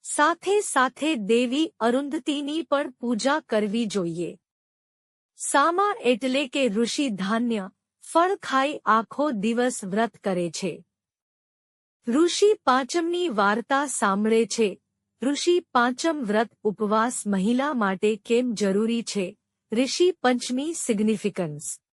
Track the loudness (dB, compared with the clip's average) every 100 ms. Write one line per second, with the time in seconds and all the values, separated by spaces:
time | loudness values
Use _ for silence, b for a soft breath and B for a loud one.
0 | -6 2 2 2 0 0 2 0 0 0
1 | -2 -2 2 2 2 0 -2 _ 0 0
2 | -2 -6 -4 -4 -4 -6 -2 -2 -2 -6
3 | -4 -2 0 -2 0 -2 0 -2 -2 -2
4 | -4 -4 -8 -10 _ _ _ _ _ _
5 | _ _ _ _ 0 2 2 2 0 0
6 | -2 0 0 -2 -2 0 0 0 -2 0
7 | -2 -2 -2 -2 -2 -4 -6 _ _ _
8 | -2 2 2 0 -2 0 0 -2 2 2
9 | 0 -2 -2 0 -2 0 -2 -2 -4 -2
10 | -2 _ -4 -2 -4 -4 -8 -8 -16 _
11 | _ _ _ _ _ _ _ _ _ _
12 | -2 2 2 4 4 4 2 2 2 -2
13 | -2 -2 -2 2 2 2 0 -2 -2 0
14 | 0 2 2 2 2 0 -2 -2 _ _
15 | _ _ -2 0 2 0 2 0 2 0
16 | -2 -2 0 0 0 _ -4 -2 0 0
17 | 0 -2 -2 0 2 0 0 0 0 0
18 | 0 0 0 0 0 0 0 2 2 -2
19 | -4 -4 -6 -8 _ _ _ -2 0 2
20 | 2 4 0 0 -2 -4 -4 -6 -2 0
21 | 2 0 -2 -2 -6 -6 -12 -14 _